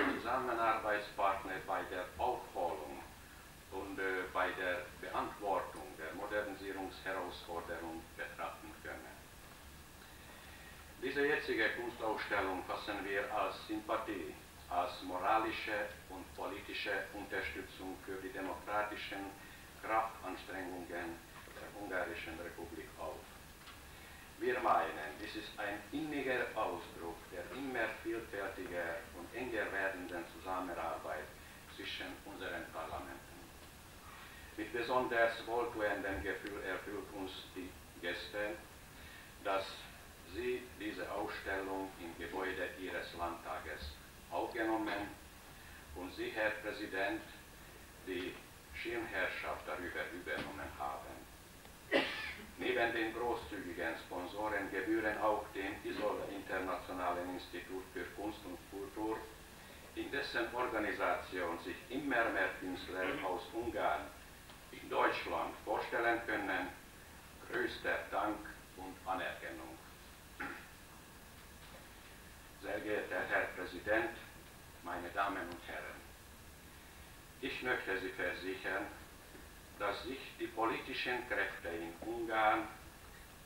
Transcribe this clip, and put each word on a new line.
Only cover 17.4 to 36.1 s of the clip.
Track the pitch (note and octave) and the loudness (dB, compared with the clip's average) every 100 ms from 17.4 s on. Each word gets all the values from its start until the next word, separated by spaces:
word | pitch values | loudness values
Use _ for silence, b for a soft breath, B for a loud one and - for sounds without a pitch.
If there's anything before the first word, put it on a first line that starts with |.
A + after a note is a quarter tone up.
| - - F#2+ - F#2 F#2 | 0 -2 -6 -6 -6 -6
für | - F#2+ | -4 -4
die | F#2+ | -4
demokratischen | F#2+ F#2+ F2+ - G#2 G#2 - - - G2 - B B B B | -2 -2 -2 2 2 4 0 -2 -2 -4 -6 B B B B
Kraftanstrengungen | - A2 - - F#2 F#2 - F#2 F2+ F2+ E2+ F2 E2+ E2 - - - - | 4 6 4 0 -4 -4 -4 -4 -2 -4 -4 -2 -2 -4 -8 -14 -12 -10
der | - - | -10 -6
Ungarischen | G2+ F#2+ F2 E2+ - - | -2 0 2 0 -4 -4
Republik | - - - - - - | -6 -6 -6 -6 -8 -6
auf. | - - - - - - - - - B B B B - | -4 -6 -8 -12 -14 -14 -12 -12 -12 B B B B 0
Wir | B2 B2 | 4 6
meinen, | A#2+ A#2 - - - - | 8 8 6 0 -4 -4
dies | G#2 G#2+ | -6 -6
ist | - - | -6 -4
ein | G#2 G#2 - | -2 -2 -2
inniger | C#3+ D#3 C#3+ C3 B2+ A#2+ | -2 0 2 4 4 2
Ausdruck | - - - - - E2+ E2 - | 2 2 2 -4 -6 -6 -6 -8
der | F#2+ A2 | -6 -4
immer | B2+ C#3 B2+ A2+ - | -2 0 2 2 0
vielfältiger | A2 A2+ A2+ G2+ F#2+ - F2+ F2 E2+ - - - | 0 0 0 -2 -2 -2 -2 0 0 -2 -4 -8
und | - | -8
enger | - B2+ A2 G2+ | -4 0 0 2
werdenden | G2 F#2+ F2+ F2 F2 E2+ | 2 2 2 -2 -4 -4
Zusammenarbeit | E2 D#2+ F#2 F2+ E2 E2 - - - C2 - B B B - | -6 -2 0 0 0 0 0 -2 -2 -4 -8 B B B -8
zwischen | - - - - | -4 -4 -4 -6
unseren | - G2 F#2 - - | -8 -6 -2 -2 -4
Parlamenten. | - - - - - - - - - - - - - - B B B B - | -4 -2 -2 -4 -8 -10 -12 -12 -14 -14 -14 -14 -14 -12 B B B B -4
Mit | G#2+ | 0
besonders | A#2+ A#2 B2+ B2+ A#2+ A2+ A#2 A2+ | 2 6 6 8 10 8 8 2
wohltuendem | A#2+ A#2 A2 G#2 G2+ F#2+ | 4 4 4 4 4 2